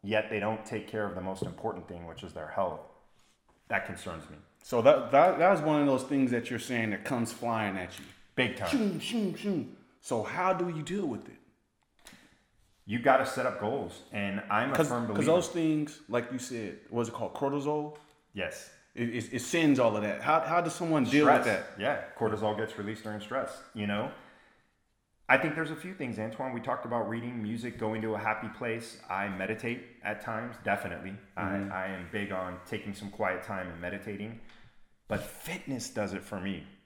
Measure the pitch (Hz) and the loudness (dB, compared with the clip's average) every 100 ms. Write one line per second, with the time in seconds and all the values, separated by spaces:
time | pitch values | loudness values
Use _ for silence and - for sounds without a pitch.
0 | 101 107 110 110 104 110 - 113 104 110 | 2 0 2 -2 0 -2 -4 -8 -6 -4
1 | 104 90 92 95 95 87 113 92 85 87 | -4 -4 -6 -6 -6 -4 -6 -6 -10 -12
2 | 85 80 90 82 78 - 95 78 - - | -12 -12 -12 -10 -8 -2 -2 -2 -12 -20
3 | _ _ _ _ _ _ _ 101 - 90 | _ _ _ _ _ _ _ -4 -4 -8
4 | - 82 76 76 - _ - 120 117 143 | -8 -8 -10 -18 -20 _ -2 6 8 8
5 | 120 135 175 185 170 190 151 151 143 131 | 8 8 8 8 6 6 4 4 6 4
6 | 127 143 131 120 117 120 - 123 110 95 | 2 2 4 2 0 -6 -2 0 0 0
7 | - 127 113 - 117 113 104 95 90 - | -2 -2 -2 -2 -2 0 0 -2 -6 -10
8 | - - - - 123 - 98 277 214 165 | -16 -20 -12 0 0 2 0 2 2 0
9 | - 233 202 160 202 180 131 - - _ | -4 -2 -2 -2 -2 -2 -2 -10 -20 _
10 | - 120 104 165 180 180 175 160 151 190 | -4 -2 -2 0 2 2 0 -2 -4 -2
11 | 180 107 - - _ _ _ _ _ _ | -2 -4 -8 -20 _ _ _ _ _ _
12 | - - - _ _ _ _ _ - 113 | -20 -20 -20 _ _ _ _ _ -4 2
13 | 117 131 131 - 123 101 104 135 107 - | 6 6 6 0 0 0 0 0 -4 -10
14 | - 104 101 98 - 104 127 139 151 120 | -10 -4 -2 -2 0 2 2 2 2 2
15 | 117 104 139 170 175 175 160 151 147 - | 0 2 6 4 4 0 2 2 0 -8
16 | - 120 120 127 - 120 104 73 - 117 | -2 -2 0 -6 -6 -6 -6 -8 -6 -2
17 | 113 - 107 - 139 143 143 151 147 151 | -2 -2 -6 -2 0 0 0 -2 -2 -10
18 | - _ _ 101 87 - - - _ - | -20 _ _ -4 -4 -4 -14 -20 _ -4
19 | 120 117 104 127 - 170 156 135 117 107 | -2 -2 -4 -6 -2 2 6 6 6 4
20 | 104 - - 156 160 170 165 - 170 156 | 0 -2 4 4 4 2 2 -2 2 2
21 | 120 135 147 143 120 98 - - 107 127 | 4 6 8 8 6 2 -2 -2 -2 0
22 | - - 113 107 107 107 110 - 101 110 | -4 -2 0 2 0 0 -4 -4 -6 -6
23 | 110 107 101 127 - - - - 104 101 | -8 -8 -4 -4 -4 -8 -12 -4 0 0
24 | 135 - - - - _ _ _ _ _ | -2 -6 -20 -20 -20 _ _ _ _ _
25 | _ _ - 135 165 151 156 156 180 190 | _ _ 4 4 4 0 -4 -6 -10 -8
26 | 131 104 110 - 131 120 117 123 120 120 | -6 -4 -6 -4 -6 -4 -2 -4 0 -2
27 | 104 113 120 123 107 113 120 110 110 110 | 0 -4 -6 -6 -4 -4 -6 -4 -4 -2
28 | 110 104 104 110 117 - 120 117 113 - | -2 -2 0 -2 -4 -6 -4 -4 -6 -16
29 | - 95 101 95 95 110 117 123 - - | -6 -4 -4 -4 -4 -4 -4 -6 -8 -10
30 | - 107 - 110 120 117 - 101 - 85 | -6 -6 -4 -6 -6 -8 -2 0 -2 -6
31 | 92 101 - - 87 98 98 92 95 95 | -8 -10 -12 -6 -2 -2 -2 -4 -6 -6
32 | 87 107 101 95 92 87 - 107 - 98 | -6 -6 -4 -4 -4 -8 -8 -8 -8 -10
33 | 101 - 98 90 - 98 92 82 87 95 | -10 -4 -2 -2 -4 -6 -6 -8 -6 -6
34 | 110 104 104 113 - - - - - _ | -8 -8 -8 -10 -16 -20 -20 -20 -20 _
35 | - 104 - - - 185 - 131 110 - | -4 -4 -4 -12 -10 -10 -6 -6 -6 -4
36 | 101 95 - 101 95 90 73 - | -4 -4 -8 -6 -4 -6 -8 -20